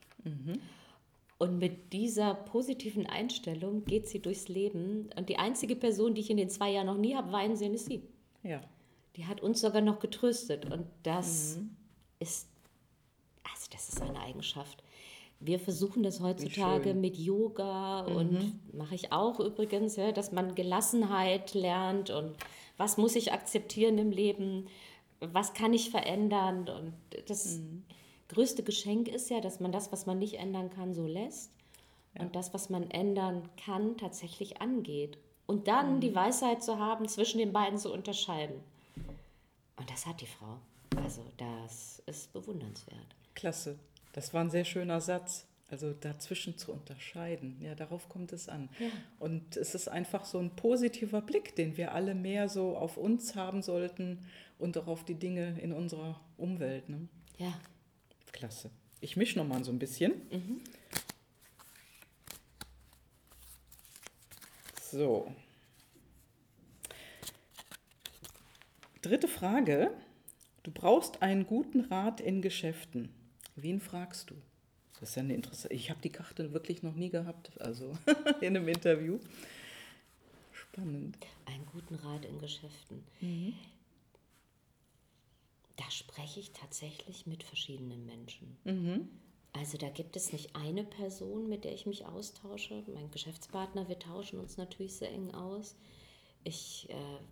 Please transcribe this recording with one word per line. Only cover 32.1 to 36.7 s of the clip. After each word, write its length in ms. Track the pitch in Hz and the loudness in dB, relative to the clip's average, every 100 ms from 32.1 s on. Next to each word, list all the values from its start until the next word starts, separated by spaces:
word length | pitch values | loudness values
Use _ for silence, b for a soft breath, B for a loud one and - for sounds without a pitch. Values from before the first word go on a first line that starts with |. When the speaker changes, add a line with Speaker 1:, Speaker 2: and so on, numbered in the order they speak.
| - | -8
Speaker 1:
Ja. 60 | |
Speaker 2:
und 140 | 180 175 | -4 -4
das, 160 | 180 | -4
was 160 | - - | -6 -2
man 200 | 180 170 | -2 0
ändern 580 | 170 202 190 185 180 170 - | 0 2 2 2 -2 -6 -12
kann, 340 | - 196 214 233 | -4 0 0 0
tatsächlich 640 | 190 - 170 - 202 - | -6 -8 -10 -8 -8 -4
angeht. 560 | 240 254 - 143 147 - - _ - | 0 0 0 -2 -4 -6 -20 _ 0
Und 220 | 202 202 | 2 6
dann 280 | 247 277 269 | 6 8 6
Speaker 1:
Mhm. 20 | |
Speaker 2:
die 140 | 233 190 | 6 6
Weisheit 480 | 202 254 254 233 | 6 6 4 4
zu 160 | 233 | 2